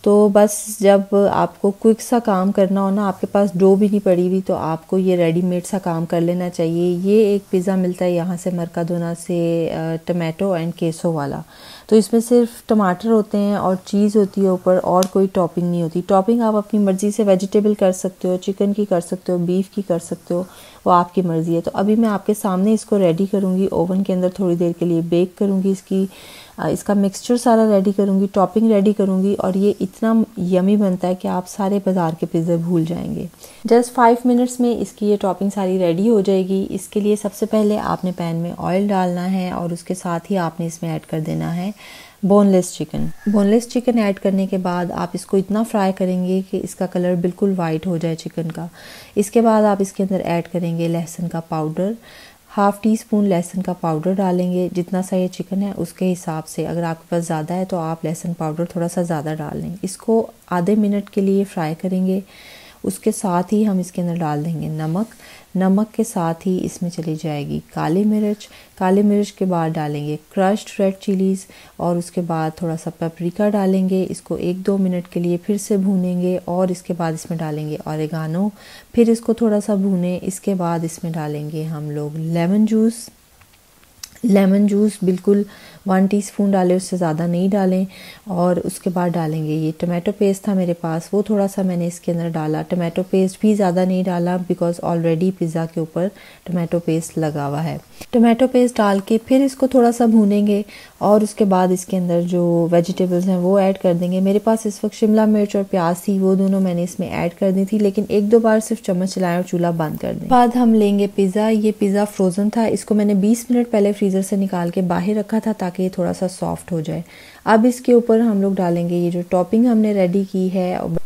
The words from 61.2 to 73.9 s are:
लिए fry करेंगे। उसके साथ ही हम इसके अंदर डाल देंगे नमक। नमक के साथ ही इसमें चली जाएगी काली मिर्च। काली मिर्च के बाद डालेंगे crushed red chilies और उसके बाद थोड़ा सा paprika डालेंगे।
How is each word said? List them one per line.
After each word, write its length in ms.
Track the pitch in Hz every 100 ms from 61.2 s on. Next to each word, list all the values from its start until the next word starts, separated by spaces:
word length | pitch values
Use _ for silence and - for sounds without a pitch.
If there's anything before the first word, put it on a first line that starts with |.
लिए 240 | 196 196
fry 300 | 196 - 156
करेंगे। 480 | 160 185 185 185 190 190 - - - - -
उसके 280 | - 190 -
साथ 300 | 214 196 175
ही 220 | 180 214
हम 160 | 214 190
इसके 220 | 175 -
अंदर 140 | 175 170
डाल 280 | 160 147
देंगे 240 | 160 160 156
नमक। 380 | 156 156 170 226 - - - - 180
नमक 300 | 190 196 220
के 100 | -
साथ 300 | 220 - 165
ही 240 | 165 190 185
इसमें 320 | - - 175
चली 260 | 170 160 156
जाएगी 420 | 160 147 143 147
काली 460 | - - 156 175
मिर्च। 440 | 214 214 214 208 - - - -
काली 240 | 185 196
मिर्च 280 | 208 208 208
के 140 | -
बाद 280 | 190 175 160
डालेंगे 440 | 160 151 147 147 151
crushed 640 | - - 190 208 - -
red 140 | 196
chilies 460 | 190 - 190 190 190 - - - -
और 180 | 170 175
उसके 220 | 170 -
बाद 320 | 170 165 160 160
थोड़ा 140 | 170 160
सा 140 | -
paprika 580 | - 165 165 170 - 208
डालेंगे। 540 | 208 190 190 185